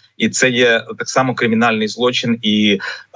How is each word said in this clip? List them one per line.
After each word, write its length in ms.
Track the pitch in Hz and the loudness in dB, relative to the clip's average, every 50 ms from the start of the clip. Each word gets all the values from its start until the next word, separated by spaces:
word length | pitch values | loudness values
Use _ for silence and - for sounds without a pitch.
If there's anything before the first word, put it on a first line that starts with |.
| - _ _ _ | -18 _ _ _
і 120 | 113 110 | -4 -2
це 200 | - - 127 127 | 0 0 0 0
є 340 | 123 120 123 120 117 113 - - 110 - | 2 2 2 4 2 0 -2 -6 -10 -10
так 120 | - - | -8 -2
само 260 | - 131 131 131 117 | 0 0 0 0 -2
кримінальний 520 | - - 117 113 113 117 120 113 107 110 107 | -2 0 0 2 2 2 2 0 0 -2 -4
злочин, 520 | - - 123 123 123 - - 120 117 117 | -4 0 0 0 0 0 -2 -2 -2 -2
і, 380 | - 107 104 107 107 107 101 98 - - - - - _ - | 0 0 2 2 4 2 2 0 -2 -8 -12 -12 -16 _ 2